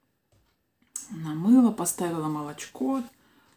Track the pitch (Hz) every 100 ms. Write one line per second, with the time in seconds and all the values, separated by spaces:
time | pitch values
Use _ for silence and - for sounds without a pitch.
0 | _ _ _ _ _ _ _ _ _ -
1 | - 175 160 156 185 254 233 - 175 -
2 | 180 165 156 151 147 147 - - 254 262
3 | 240 _ _ _ _